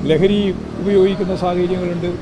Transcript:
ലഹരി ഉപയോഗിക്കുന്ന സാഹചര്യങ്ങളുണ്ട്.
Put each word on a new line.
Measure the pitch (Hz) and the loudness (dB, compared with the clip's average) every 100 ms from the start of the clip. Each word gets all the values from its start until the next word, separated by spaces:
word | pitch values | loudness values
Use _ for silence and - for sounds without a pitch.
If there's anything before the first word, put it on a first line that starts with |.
| 143 | 0
ലഹരി | 156 190 208 202 180 - - | 2 4 2 0 -2 -8 -6
ഉപയോഗിക്കുന്ന | 175 202 190 190 185 180 | 0 4 4 2 -2 -2
സാഹചര്യങ്ങളുണ്ട്. | 180 180 180 180 180 170 170 175 | -2 0 0 -2 -2 -4 -4 -6